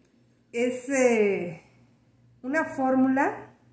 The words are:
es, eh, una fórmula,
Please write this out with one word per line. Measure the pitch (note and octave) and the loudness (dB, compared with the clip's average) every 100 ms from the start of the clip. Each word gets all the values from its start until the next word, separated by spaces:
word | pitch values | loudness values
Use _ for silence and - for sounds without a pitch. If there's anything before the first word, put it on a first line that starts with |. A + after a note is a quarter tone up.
| _ _ _ _ _ | _ _ _ _ _
es, | A#3 B3 B3+ C4+ | -4 -2 -2 -2
eh, | C4+ B3 A3+ G#3 F#3 F3 D#3+ - _ _ _ _ _ _ _ | 2 4 4 2 0 -6 -12 -18 _ _ _ _ _ _ _
una | B3+ D#4 | -4 -2
fórmula, | - - C4 C4 C4 C4 E4 - - - _ | -2 -2 0 2 2 2 0 -4 -12 -20 _